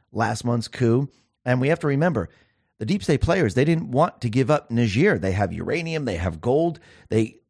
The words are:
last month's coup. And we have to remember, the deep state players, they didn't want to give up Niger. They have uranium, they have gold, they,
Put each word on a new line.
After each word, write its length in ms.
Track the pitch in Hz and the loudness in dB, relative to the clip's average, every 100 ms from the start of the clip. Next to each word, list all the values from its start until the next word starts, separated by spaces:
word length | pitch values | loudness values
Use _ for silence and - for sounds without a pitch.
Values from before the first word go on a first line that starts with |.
| _ | _
last 320 | 104 113 113 | -4 -2 -2
month's 240 | 127 120 - | -2 -2 -4
coup. 440 | - 120 120 143 _ _ _ | -2 2 2 0 _ _ _
And 160 | 127 127 | -2 0
we 80 | 135 | 2
have 120 | 165 | 0
to 60 | 151 | 0
remember, 440 | 139 175 123 80 _ _ _ _ - | 2 2 0 -6 _ _ _ _ -10
the 80 | 110 | -4
deep 160 | 101 | -2
state 180 | - 143 | 0 0
players, 320 | - 185 113 | 2 2 2
they 140 | 123 147 | 2 2
didn't 240 | 160 160 | 0 0
want 320 | 127 175 - | 0 0 0
to 80 | 120 | -2
give 200 | 120 123 | 0 2
up 200 | 151 - | 0 0
Niger. 480 | 117 117 101 202 110 | 0 2 2 2 2
They 140 | 95 | 0
have 200 | 95 95 | 0 -2
uranium, 540 | 85 85 170 165 160 127 | -4 -4 -4 -4 -4 -4
they 100 | 85 | -2
have 240 | 90 82 | -4 -4
gold, 400 | 120 143 170 - - - - | 0 2 0 -4 -16 -20 -4
they, 320 | 110 110 - | -2 -2 -6